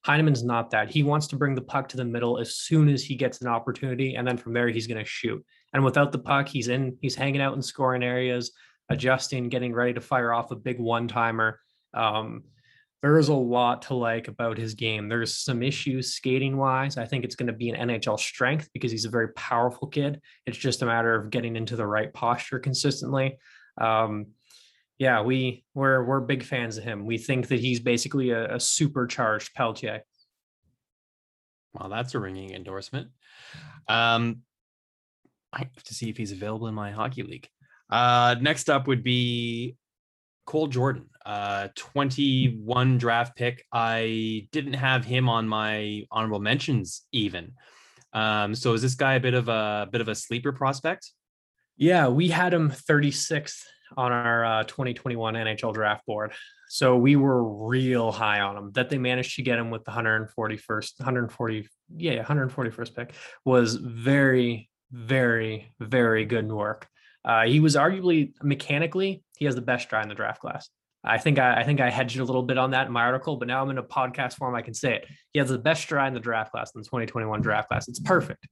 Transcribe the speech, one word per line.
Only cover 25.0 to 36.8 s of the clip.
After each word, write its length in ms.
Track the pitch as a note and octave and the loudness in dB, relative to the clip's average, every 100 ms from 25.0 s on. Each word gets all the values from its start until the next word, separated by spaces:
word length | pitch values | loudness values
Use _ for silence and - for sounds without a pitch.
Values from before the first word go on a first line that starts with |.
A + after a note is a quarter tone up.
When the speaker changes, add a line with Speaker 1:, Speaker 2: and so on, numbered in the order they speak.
| C3 A#2 | 2 4
Speaker 1:
we, 440 | A#2 C3 B2+ B2 _ | 2 0 0 -4 _
we're, 320 | C#3 C3+ C3 B2 | -2 2 2 2
we're 160 | C3+ | 0
big 220 | A#2+ C3+ | 0 -4
fans 340 | - B2+ A#2 G#2+ | -2 -4 -4 -6
of 60 | |
him. 220 | A#2 G#2 G#2+ | -8 -8 -4
We 120 | A2+ | -4
think 300 | B2+ B2+ A#2 | -2 -2 0
that 120 | B2 | 0
he's 200 | B2+ A#2 | 0 -2
basically 500 | A#2+ A#2+ - C#3+ B2 | 0 0 0 -2 0
a, 260 | A#2 A2 A#2+ | -2 -2 -4
a 40 | |
supercharged 960 | - - D3 C3+ A#2+ - A2+ G#2+ - - | -2 0 0 0 -4 0 0 0 -4 -4
Peltier. 480 | A#2 G#2+ G#2+ G#2+ - _ _ _ _ _ _ _ _ _ _ _ _ _ _ _ _ | -4 -2 -8 -8 -12 _ _ _ _ _ _ _ _ _ _ _ _ _ _ _ _
Speaker 2:
Well, 160 | - F#2+ | -14 -8
that's 240 | G#2+ B2+ | -6 -6
a 60 | A#2+ | -6
ringing 320 | F#2+ F#2+ F#2+ | -6 -10 -12
endorsement. 580 | F#2+ F#2 F#2+ - C3+ - _ _ - - - - - - | -14 -12 -12 -10 -10 -12 _ _ -20 -20 -20 -20 -12 0
Um... 540 | A2+ A#2 A#2 A#2 A#2 _ _ _ _ _ _ _ _ _ _ _ | 2 4 4 0 -4 _ _ _ _ _ _ _ _ _ _ _
I 80 | B2+ | -10
have 240 | C3 - - | -10 -14 -16
to 80 | G#2+ | -10
see 140 | A2+ | -8
if 60 | A2 | -6
he's 160 | G#2 | -8
available 360 | F#2+ G#2 A2 A2+ | -6 -8 -6 -6
in 80 | |
my 160 | G#2+ | -6